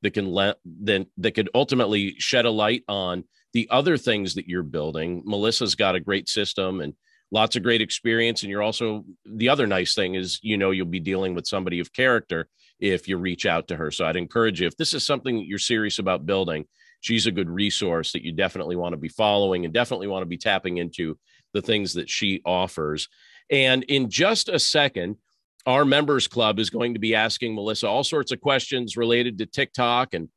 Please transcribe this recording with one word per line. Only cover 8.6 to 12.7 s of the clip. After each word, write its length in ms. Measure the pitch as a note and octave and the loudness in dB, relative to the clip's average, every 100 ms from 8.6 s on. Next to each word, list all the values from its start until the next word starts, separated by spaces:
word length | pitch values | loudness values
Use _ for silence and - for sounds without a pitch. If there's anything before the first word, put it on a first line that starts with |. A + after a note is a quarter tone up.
also, 400 | G#2 A2 A#2 G#2+ F#2+ F#2 - | -2 -2 -4 -4 -10 -20 -16
the 240 | A2 A#2+ | 0 2
other 180 | C#3 A2+ | 4 4
nice 260 | F#2+ F2+ | 2 0
thing 220 | - F#2 F#2+ | 0 0 -2
is, 240 | F#2 - | -4 -6
you 140 | A2 G#2 | -2 0
know, 160 | F#2+ | 2
you'll 140 | F#2+ F2+ | 0 -2
be 160 | F2+ | -4
dealing 340 | E2 F#2+ F#2+ F2 | -2 -2 -2 -4
with 120 | E2 | -4
somebody 320 | G2+ F2+ F2 | -4 -2 -4
of 120 | E2+ | -6
character 560 | - C3 A#2+ - E2 D#2+ _ _ | 0 2 2 0 -6 -6 _ _